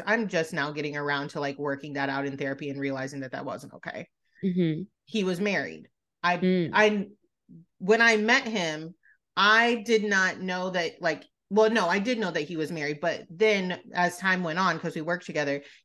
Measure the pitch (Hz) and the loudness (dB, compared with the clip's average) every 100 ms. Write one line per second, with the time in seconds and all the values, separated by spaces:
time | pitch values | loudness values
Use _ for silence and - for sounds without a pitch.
0 | 202 226 208 170 160 156 143 151 147 147 | 0 0 0 -2 -2 -4 -4 -4 -6 -4
1 | 143 143 143 156 143 139 143 139 151 139 | -2 -2 -4 -4 -4 -4 -6 -6 -8 -6
2 | 139 139 139 139 139 135 147 139 139 135 | -4 -2 -4 -4 -6 -6 -8 -6 -6 -6
3 | 135 143 131 131 135 101 135 - - - | -8 -8 -10 -8 -8 -10 -12 -14 -12 -12
4 | 175 _ _ _ 196 175 165 156 196 _ | -14 _ _ _ -2 0 0 -2 -8 _
5 | _ 220 185 175 202 170 98 78 - _ | _ -4 -2 -2 -2 -2 -4 -10 -18 _
6 | _ _ 175 175 185 185 156 208 214 208 | _ _ -2 2 2 2 2 4 4 4
7 | - - _ _ _ 165 - - 185 220 | -4 -12 _ _ _ -20 -20 -4 2 4
8 | 233 214 214 262 240 220 165 151 160 - | 6 4 4 2 2 -2 -2 -4 -10 -16
9 | _ _ _ 185 202 220 233 233 208 220 | _ _ _ 2 6 6 6 2 2 2
10 | 208 190 185 - 185 180 185 175 160 - | 4 2 2 0 -4 -4 -2 -2 -2 -2
11 | 165 147 - _ - 202 220 226 - 202 | -2 -2 -8 _ 0 4 6 4 2 2
12 | 214 233 185 160 156 160 143 165 147 147 | 0 0 -2 -2 -4 -4 -4 -4 -4 -2
13 | 170 123 - 165 220 196 185 175 - - | -2 -4 -8 2 2 4 -2 -6 -6 0
14 | 175 175 190 185 170 170 185 160 170 165 | 0 0 0 0 0 0 0 0 -4 -6
15 | 156 175 - 151 143 143 - - | -4 -4 -4 -4 -2 -4 -8 -20